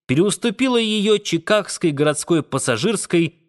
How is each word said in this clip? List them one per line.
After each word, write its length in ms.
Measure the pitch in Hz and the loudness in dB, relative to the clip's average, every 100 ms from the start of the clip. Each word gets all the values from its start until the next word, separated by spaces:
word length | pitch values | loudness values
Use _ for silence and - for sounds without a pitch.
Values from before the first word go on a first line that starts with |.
| - | -2
переуступила 720 | 135 202 - 233 - 262 240 | 2 2 0 -2 0 0 0
её 400 | 214 214 208 208 | 0 0 2 0
чикагской 760 | - 165 160 214 180 - 170 | 0 -4 0 0 -2 -4 -2
городской 520 | 139 151 143 - 165 | 0 0 0 0 0
пассажирской, 960 | - 135 - 110 190 202 - 175 165 - | 0 -4 -2 -2 0 -2 0 0 0 -4